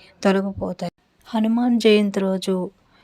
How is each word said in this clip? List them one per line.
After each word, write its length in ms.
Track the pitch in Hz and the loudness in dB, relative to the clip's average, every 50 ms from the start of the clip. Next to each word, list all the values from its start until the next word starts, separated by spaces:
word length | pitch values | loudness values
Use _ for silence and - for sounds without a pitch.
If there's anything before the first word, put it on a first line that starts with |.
| - - _ _ - | -20 -20 _ _ 0
తొలగిపోతాయి. 680 | 202 190 196 190 196 190 - 202 185 180 - 185 175 - _ _ _ _ _ _ | 0 0 0 -2 -4 -8 -8 -8 -8 -8 -8 -10 -12 -12 _ _ _ _ _ _
హనుమాన్ 540 | - - 226 214 220 226 233 247 247 240 226 | -8 -4 -2 0 0 0 0 2 2 2 4
జయంతి 400 | 214 220 208 208 208 202 196 202 | 4 4 4 4 4 0 -2 -2
రోజు 520 | 196 190 190 190 185 - 190 185 180 196 - _ _ _ _ _ | -2 -2 -2 -2 -2 -2 -2 -2 -4 -8 -10 _ _ _ _ _